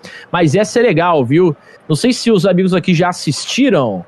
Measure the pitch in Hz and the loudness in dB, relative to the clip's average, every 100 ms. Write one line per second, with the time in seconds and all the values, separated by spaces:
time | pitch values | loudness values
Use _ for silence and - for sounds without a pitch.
0 | - - - 170 165 160 214 240 233 160 | -20 -20 -8 -2 0 0 0 0 0 2
1 | 175 165 120 151 180 143 - - - 156 | 2 0 2 2 2 -2 -10 -16 -6 -2
2 | 247 247 - 208 185 180 185 180 175 165 | 0 0 0 2 2 2 0 0 0 0
3 | 175 175 - 139 - 202 269 185 123 95 | 0 -2 -6 -6 -6 -2 2 2 0 -4